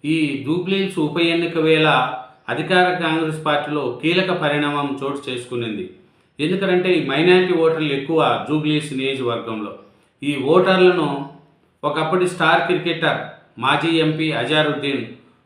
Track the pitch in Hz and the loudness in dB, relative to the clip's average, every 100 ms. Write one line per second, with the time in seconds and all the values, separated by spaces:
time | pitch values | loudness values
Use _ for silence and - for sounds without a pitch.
0 | 147 160 147 135 123 175 180 196 190 - | 0 0 0 -2 -2 -2 0 -2 -2 -2
1 | 151 170 170 165 165 165 156 156 156 135 | -2 0 0 0 -2 0 2 4 4 4
2 | - - - - - 135 160 185 180 175 | 0 -6 -14 -16 -8 -6 2 4 4 2
3 | 165 160 160 156 151 147 147 147 127 120 | -2 0 -2 -2 0 0 0 -2 -2 -2
4 | 156 180 180 175 151 147 147 147 139 135 | 0 2 0 0 0 0 0 -2 -4 -4
5 | 139 139 - 123 120 123 113 101 92 - | -4 -6 -6 -8 -6 -6 -4 -6 -10 -14
6 | _ _ _ - 156 185 190 180 185 170 | _ _ _ -4 -2 0 2 2 2 0
7 | 135 139 180 185 180 165 160 160 151 139 | 0 2 4 4 4 2 2 2 -2 -2
8 | 139 160 131 117 - 156 151 151 - 131 | 0 2 2 0 -2 -2 0 -2 -2 -4
9 | 135 131 120 113 113 107 101 92 - _ | -4 -2 -4 -4 -6 -8 -8 -12 -20 _
10 | _ _ 139 139 127 180 185 185 180 170 | _ _ -4 -2 4 4 4 6 6 4
11 | 147 139 143 - _ _ _ _ 147 151 | -2 -4 -8 -16 _ _ _ _ -4 -2
12 | 160 180 180 - 160 170 170 165 170 160 | 0 0 0 0 2 2 2 -2 -2 -2
13 | 156 127 - - _ - 127 147 165 160 | -2 -2 -8 -16 _ -4 0 2 2 2
14 | 156 156 156 123 127 156 151 143 139 139 | 2 0 -2 -2 0 2 2 -2 -4 -4
15 | 117 - - _ | -6 -14 -20 _